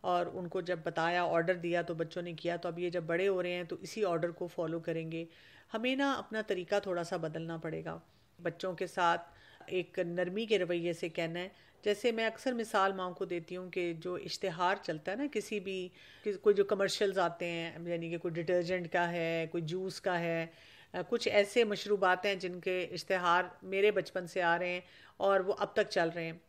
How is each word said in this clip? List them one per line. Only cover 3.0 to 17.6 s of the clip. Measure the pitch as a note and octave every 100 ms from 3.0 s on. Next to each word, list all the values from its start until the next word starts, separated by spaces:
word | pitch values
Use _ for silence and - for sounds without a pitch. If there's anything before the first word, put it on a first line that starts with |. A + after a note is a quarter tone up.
| D#3+
बड़े | E3+ G3
हो | F#3
रहे | F3+
हैं, | F3+ E3+
तो | F3
इसी | F3+ A3
ऑर्डर | G3 E3 E3+
को | E3 F3
फॉलो | - D#3+ E3
करेंगे। | E3 E3 D#3+ E3 E3 - - - -
हमें | A3 B3 C4
ना | C#4
अपना | C4 G#3 A3
तरीका | G#3+ F3+ E3+ G3+
थोड़ा | G3+ F3
सा | E3 F3+
बदलना | D#3+ D#3+ E3 E3
पड़ेगा। | E3 D#3+ D#3+ E3 - _ _ _
बच्चों | E3+ E3+ F#3
के | E3+ F3+
साथ | - E3+ F3 - - - - -
एक | F#3 E3 -
नरमी | E3+ F3 F3+ G3 A3+
के | G3+
रवैये | F3 F3 E3+
से | E3 E3+
कहना | E3 E3 E3+
है। | F#3+ - - _
जैसे | G#3 G#3 B3
मैं | A3+ A3+
अक्सर | A3+ C4
मिसाल | A#3+ A3 G#3 G3
माँओं | F#3+ F3+
को | F3 F#3
देती | F3 E3
हूँ | F3+ F#3
कि | F3+ F3
जो | E3 F3+ F3+
इश्तिहार | E3 - F#3+ E3 F3+ G3
चलता | - D3+ F3+
है | G#3+
ना, | C#4+
किसी | A3 G3+ G#3
भी, | F#3+ F#3+ F3+ - - -
कि-, | G#3 F#3+
कोई | G#3+
जो | G3+
कमर्शियल्स | G3 G3+ G3 - G3+ F#3+
आते | E3+ E3+ F3
हैं, | E3+